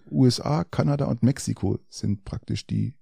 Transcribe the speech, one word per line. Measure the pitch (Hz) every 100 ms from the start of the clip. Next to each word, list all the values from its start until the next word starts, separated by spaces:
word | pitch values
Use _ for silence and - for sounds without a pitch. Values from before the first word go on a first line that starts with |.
| -
U | 147 127
S | -
A, | - 156 -
Kanada | - 143 143 127
und | 123
Mexiko | 120 - - - 98 95 _
sind | - 107 101 -
praktisch | 107 - 107 -
die | 110 107 -